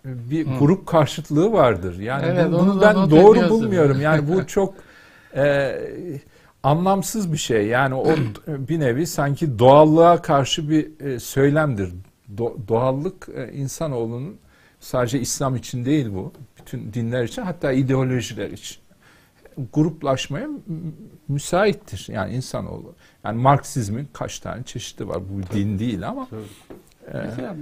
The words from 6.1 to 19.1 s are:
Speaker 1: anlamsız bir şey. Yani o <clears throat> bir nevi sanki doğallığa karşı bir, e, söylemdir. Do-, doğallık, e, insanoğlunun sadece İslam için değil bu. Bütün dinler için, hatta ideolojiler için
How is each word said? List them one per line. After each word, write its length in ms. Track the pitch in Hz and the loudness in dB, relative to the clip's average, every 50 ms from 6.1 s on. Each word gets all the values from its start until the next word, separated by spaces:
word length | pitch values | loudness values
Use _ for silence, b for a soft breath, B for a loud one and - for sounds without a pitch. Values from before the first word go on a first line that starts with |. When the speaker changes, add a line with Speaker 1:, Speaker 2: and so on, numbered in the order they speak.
| 143 139 - b b b b b b _ - | -12 -12 -14 b b b b b b _ 0
Speaker 1:
anlamsız 720 | 135 147 165 180 190 196 190 185 - - 220 202 175 151 | 0 0 2 2 2 0 0 -2 -4 -4 -4 -4 -2 -4
bir 60 | 151 | -4
şey. 280 | - - 127 110 104 | -2 0 0 0 0
Yani 280 | 107 117 123 139 135 131 | 2 0 0 0 0 -2
o 120 | 131 - | -2 0
<clears throat> 400 | 151 160 156 135 113 104 - - | 0 2 2 0 -4 -6 -10 -10
bir 340 | - 156 135 135 117 160 165 | -10 -8 -8 -6 -4 -2 0
nevi 260 | 151 127 117 127 175 | 0 0 0 0 -2
sanki 520 | 165 - - 147 143 139 127 170 156 127 101 | -4 -2 -2 -2 -2 -2 -2 -2 -4 2 6
doğallığa 640 | 117 127 135 147 156 156 151 165 170 170 175 165 165 | 8 10 10 10 10 8 8 6 8 8 6 4 2
karşı 480 | - 156 139 135 - - - 160 147 | 0 0 0 2 0 -2 -4 -2 0
bir, 300 | 156 156 147 - - - - | 0 0 0 -2 -8 -12 -8
e, 140 | 143 131 120 | -8 -8 -8
söylemdir. 720 | - - - 139 135 143 143 156 156 147 127 98 98 90 90 87 92 - _ _ _ - 101 | -8 -6 0 2 2 4 4 2 2 0 0 -2 -4 -6 -6 -12 -18 -20 _ _ _ -18 -8
Do-, 320 | 101 117 120 - - 110 98 | -6 -6 -6 -6 -8 -6 -2
doğallık, 600 | 117 113 127 131 131 135 151 185 185 - - - - | 0 0 2 0 0 -2 -4 -8 -8 -10 -18 -16 -12
e, 160 | 135 131 110 - | -12 -12 -10 -10
insanoğlunun 840 | 143 139 135 - - 165 156 135 120 117 113 117 120 131 175 220 - b b b b b b b b | -10 -10 -10 -8 -6 -6 -6 -4 -4 -6 -6 -6 -8 -10 -12 -14 -16 b b b b b b b b
sadece 400 | - - - 127 123 117 120 143 | -16 -6 -2 -2 -2 0 -2 -2
İslam 360 | 120 - - - 147 131 131 | -2 -4 -4 -4 -2 -2 -2
için 280 | 120 - - - 127 120 | -4 -6 -8 -8 -6 -2
değil 300 | 127 147 156 135 113 98 | 0 0 0 0 -2 -6
bu. 180 | 92 98 160 - - 127 - _ _ | -8 -8 -10 -12 -16 -20 -20 _ _
Bütün 340 | - - - 123 113 113 101 | -20 -14 -14 -12 -12 -10 -6
dinler 320 | 120 113 113 120 127 120 | -6 -4 -4 -2 -4 -4
için, 180 | 110 - - 247 | -4 -6 -8 -8
hatta 300 | 185 175 - - 143 131 | -8 -8 -6 -4 -2 0
ideolojiler 760 | 131 139 127 135 131 131 131 127 127 110 - - 104 101 85 | 0 0 0 0 0 0 0 -2 -2 -4 -6 -8 -10 -10 -10
için 260 | - 139 - - - - _ _ _ b b b | -10 -14 -16 -18 -20 -20 _ _ _ b b b